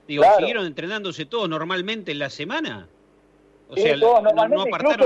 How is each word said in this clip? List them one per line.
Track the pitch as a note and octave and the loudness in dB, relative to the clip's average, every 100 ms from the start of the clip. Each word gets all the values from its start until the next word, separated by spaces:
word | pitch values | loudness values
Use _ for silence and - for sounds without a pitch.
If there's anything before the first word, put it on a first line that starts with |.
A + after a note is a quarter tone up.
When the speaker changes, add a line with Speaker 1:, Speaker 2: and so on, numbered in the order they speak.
| - | -8
Speaker 1:
digo, | D3 | 4
Speaker 2:
Claro. | E3+ G#3 | 6 6
Speaker 1:
¿siguieron | F#3+ A#3 F3 | 4 -2 -6
entrenándose | D3 E3+ G#3+ G3 D#3+ D3 | -8 -8 -8 -8 -10 -8
todos | A#3 F#3+ | -6 -4
normalmente | D#3 E3 F#3 F#3 A3+ F3+ | -6 -6 -6 -6 -8 -8
en | C#3+ | -8
la | C#3 | -8
semana? | - D3+ D4+ C4+ G#2+ F2 _ _ _ _ _ _ _ _ | -8 -10 -8 -8 -10 -18 _ _ _ _ _ _ _ _
O | B2 | -2
Speaker 2:
Sí, | |
Speaker 1:
sea, | - C#3+ | 0 2
Speaker 2:
todos | A3 A#3+ | 4 4
Speaker 1:
¿no, | G#3 | 4
no | G#3+ | 2
Speaker 2:
normalmente, | A3 - B3 | 2 0 0
Speaker 1:
apartaron | E3+ C#4+ C4 | 0 0 4